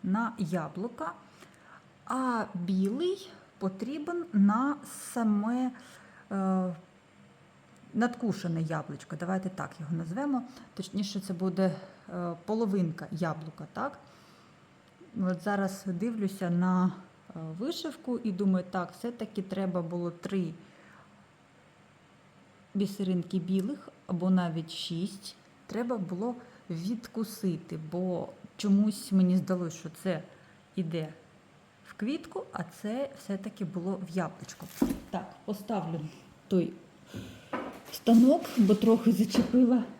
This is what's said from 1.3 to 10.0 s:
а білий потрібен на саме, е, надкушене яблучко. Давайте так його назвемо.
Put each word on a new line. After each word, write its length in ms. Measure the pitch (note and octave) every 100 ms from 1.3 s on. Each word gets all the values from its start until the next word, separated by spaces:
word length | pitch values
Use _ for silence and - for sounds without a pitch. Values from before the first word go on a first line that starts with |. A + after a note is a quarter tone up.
| - - - - - - - -
а 380 | C4 B3+ A#3 -
білий 760 | F3+ F3 F#3+ G3 B3 F4+ G4 - - - -
потрібен 640 | F#3+ F#3+ A3+ D4+ D4+ F4 E4+
на 440 | G#3 G3+ A3 C#4 C#4+
саме, 840 | - - - B3 A3+ G#3 G#3+ B3 B3+ B3+ - - - - -
е, 420 | G3 F#3+ F#3+ F#3 E3+ - - _ - - - - - - - -
надкушене 680 | - A#3+ A#3+ A#3 - F3 E3
яблучко. 540 | D#3+ D#3+ D3+ D3 - D#3+
Давайте 320 | E3+ F#3+ F#3+
так 220 | F#3+ - -
його 140 | D3
назвемо. 460 | E3